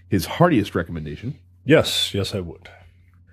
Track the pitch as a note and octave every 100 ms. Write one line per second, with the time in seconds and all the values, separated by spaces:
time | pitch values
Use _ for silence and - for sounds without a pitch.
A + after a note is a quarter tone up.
0 | - G2 - - F3 B2+ - F#2 E2 E2
1 | D2+ D2+ A#2+ - _ _ - D3+ - -
2 | - G2 F#2+ G2+ E2+ - - - - _
3 | _ _ _